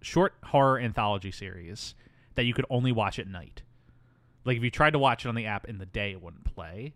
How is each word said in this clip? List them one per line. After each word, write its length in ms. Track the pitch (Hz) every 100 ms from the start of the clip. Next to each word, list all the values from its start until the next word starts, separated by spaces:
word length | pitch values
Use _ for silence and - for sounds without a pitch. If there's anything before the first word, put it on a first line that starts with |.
short 320 | - 165 190 - -
horror 340 | 143 135 131
anthology 520 | 120 110 104 101 95
series 640 | - 98 92 85 98 - - - _ - -
that 80 | 120
you 80 |
could 120 | 120 -
only 220 | 123 127
watch 280 | 113 98 -
at 80 | 95
night. 360 | 90 67 - - _ _ - _ _ _ _ 123
Like, 120 | 117
if 60 |
you 80 | 120
tried 200 | - 151
to 80 | 147
watch 260 | 135 117 123
it 40 |
on 60 | 117
the 100 | 107
app 220 | 101 -
in 100 | 101
the 80 | 92
day, 260 | 110 101
it 100 | 95
wouldn't 220 | 85 78 -
play. 480 | - 82 95 143